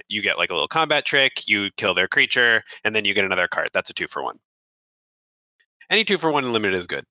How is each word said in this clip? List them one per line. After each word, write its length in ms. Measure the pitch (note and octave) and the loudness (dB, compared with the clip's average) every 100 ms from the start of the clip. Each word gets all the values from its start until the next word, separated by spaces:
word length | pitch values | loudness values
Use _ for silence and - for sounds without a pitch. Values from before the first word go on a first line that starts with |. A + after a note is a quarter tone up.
| - | -8
You 120 | G#2 | -4
get, 160 | G2 - | -2 0
like, 120 | F2+ | 0
a 40 | |
little 140 | F2 C#2+ | 0 -2
combat 380 | D#3+ D#3 D3 - | -2 0 0 0
trick, 420 | D3 C3+ - - | 2 2 0 -2
you 240 | G#2+ G2 - | -2 -2 -2
kill 160 | G#2 | 0
their 160 | F2+ F#2+ | 0 0
creature, 540 | - C3 B2+ A#2+ A2+ - - | 0 0 2 2 2 -2 -6
and 100 | G#2+ | -4
then 120 | A2 G2+ | -2 0
you 80 | |
get 100 | G2 | 0
another 240 | F#2+ F#2 F2 | 0 0 0
card. 220 | - - | -2 -2
That's 180 | F#2+ - | -2 -4
a 40 | |
two 140 | - D#2+ | -6 -8
for 140 | D2+ | -6
one. 160 | C2+ - _ _ _ _ _ _ _ _ _ _ _ _ _ _ - | -8 -10 _ _ _ _ _ _ _ _ _ _ _ _ _ _ -2
Any 140 | G3+ | 0
two 140 | G#3+ F#3 | 2 0
for 140 | D#3+ | 2
one 120 | D3 | 2
in 80 | B2+ | 2
limited 260 | A2+ G#2 F#2 | 0 0 0
is 80 | F2 | -2
good. 200 | C#2+ - | -8 -10